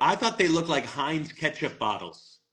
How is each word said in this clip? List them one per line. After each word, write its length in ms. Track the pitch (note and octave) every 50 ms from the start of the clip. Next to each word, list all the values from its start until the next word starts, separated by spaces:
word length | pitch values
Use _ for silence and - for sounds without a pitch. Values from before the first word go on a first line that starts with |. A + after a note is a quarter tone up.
I 140 | C3 D#3+ G3
thought 220 | G3 B3 A3+ A3+ -
they 100 | F#3+ F3
looked 200 | D#3+ E3+ E3 E3
like 160 | D#3 C#3 A#2+
Heinz 460 | A2+ - C#3 C3+ D3 D#3+ D#3 D3+ D#3
ketchup 460 | - - D#3+ D3+ D3+ - D#3 C3 - -
bottles. 600 | - G#2+ G#2 F#2+ F#2 E2+ E2 - - - - _ _ _